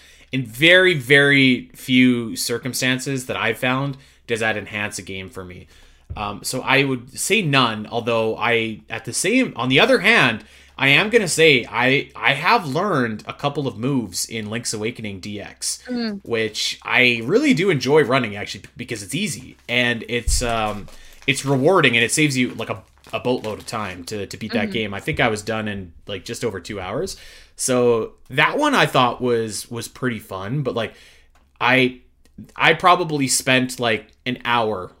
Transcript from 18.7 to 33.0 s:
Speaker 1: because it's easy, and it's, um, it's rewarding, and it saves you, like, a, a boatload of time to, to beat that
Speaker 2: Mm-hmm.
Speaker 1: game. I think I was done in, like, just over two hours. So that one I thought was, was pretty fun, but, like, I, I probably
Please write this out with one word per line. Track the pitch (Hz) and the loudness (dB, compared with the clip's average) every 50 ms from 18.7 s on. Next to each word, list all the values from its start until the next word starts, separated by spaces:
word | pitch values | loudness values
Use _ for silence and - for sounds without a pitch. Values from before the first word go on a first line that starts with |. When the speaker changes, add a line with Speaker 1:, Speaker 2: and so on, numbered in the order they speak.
| _ | _
Speaker 1:
because | - 110 - 120 101 101 | -14 -12 -10 -10 -10 -8
it's | 95 - | -6 -4
easy, | 160 208 185 123 101 - - - - _ - | -4 -4 -4 -4 -8 -12 -16 -20 -18 _ -2
and | 120 123 123 120 120 113 - - | 0 0 2 2 0 -2 -4 -6
it's, | 120 120 113 - - - 127 | -6 -2 0 0 0 0 0
um, | 120 117 113 110 107 104 104 95 - - - - - - - - | 0 0 0 -2 -2 -4 -6 -10 -14 -18 -20 -20 -20 -20 -6 -4
it's | - 139 - - | -2 -2 -2 0
rewarding, | 135 143 131 131 160 190 185 151 131 123 | 0 0 2 4 4 4 6 4 4 4
and | 117 117 | 2 2
it | 110 | 2
saves | - - 151 147 131 | 2 2 2 2 2
you, | 131 123 120 78 | 0 0 -2 -2
like, | 104 110 - | -6 -8 -8
a, | 110 101 - _ _ _ _ - - | -8 -10 -12 _ _ _ _ -10 -10
a | 110 | -6
boatload | - 123 127 123 - 107 104 90 | -2 -2 -2 -2 -4 -6 -8 -10
of | - | -10
time | - - 113 107 92 92 90 87 | -10 -8 -6 -6 -8 -8 -12 -12
to, | - 110 104 98 | -10 -8 -8 -8
to | - - | -10 -10
beat | - 117 107 117 | -10 -8 -6 -4
that | 110 104 | -4 -4
Speaker 2:
Mm-hmm. | 107 120 | -2 -2
Speaker 1:
game. | 117 110 101 101 | -4 -4 -4 -6
I | 98 | -6
think | - - - - | -6 -6 -2 0
I | 139 117 | 0 0
was | 107 104 - | 0 -2 -4
done | - 110 110 107 107 | -4 -4 -4 -4 -4
in, | 101 98 92 85 - - - | -6 -8 -10 -12 -16 -18 -14
like, | - 101 92 - | -12 -12 -12 -10
just | - - - - | -10 -8 -6 -6
over | 117 98 92 | -6 -6 -6
two | 85 - 107 98 | -10 -10 -10 -10
hours. | 92 90 104 139 185 196 - - - - - - - - _ | -8 -8 -6 -6 -6 -6 -8 -12 -18 -20 -20 -20 -20 -20 _
So | - - - 127 123 123 120 117 113 110 - - _ - - | -8 -4 0 2 2 4 4 4 2 0 -4 -8 _ -18 -6
that | 123 139 151 156 175 240 | 0 2 2 2 2 2
one | 302 302 269 | 0 2 2
I | 202 160 | 2 2
thought | 147 - 139 127 120 113 - | 2 4 2 2 2 0 0
was, | 120 123 120 117 113 110 104 - - - | -2 0 0 0 -2 -4 -6 -10 -10 -10
was | 117 117 113 - | -10 -12 -12 -12
pretty | - - 131 127 117 104 | -10 -8 -6 -6 -6 -6
fun, | - - 101 92 95 101 127 151 139 | -8 -10 -10 -10 -8 -6 -4 -4 -4
but, | 123 85 | -4 -4
like, | 117 110 98 - - - - - _ _ _ _ _ _ _ _ - | -4 -4 -6 -8 -14 -20 -20 -20 _ _ _ _ _ _ _ _ -2
I, | 117 120 127 127 127 127 127 - - _ _ _ _ _ _ - 110 - _ | 2 4 4 4 4 2 0 -4 -12 _ _ _ _ _ _ -20 -20 -18 _
I | - 131 156 165 | 2 4 4 4
probably | 165 - 180 180 185 | 6 6 6 6 6